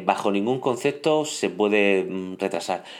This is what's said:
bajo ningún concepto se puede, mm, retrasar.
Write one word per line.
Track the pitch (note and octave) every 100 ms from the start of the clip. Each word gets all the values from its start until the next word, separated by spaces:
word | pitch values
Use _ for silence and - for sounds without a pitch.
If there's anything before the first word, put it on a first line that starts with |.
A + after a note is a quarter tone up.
| F#2
bajo | F#2+ G#2
ningún | G2 A2 C3
concepto | C3+ A#2 C#3+ C#3+ D#3+ D#3 D3
se | - F#2+
puede, | F2+ G#2 G#2 G2+ F#2+
mm, | F#2 F#2+ F#2 F#2
retrasar. | G2 E2 - F2 -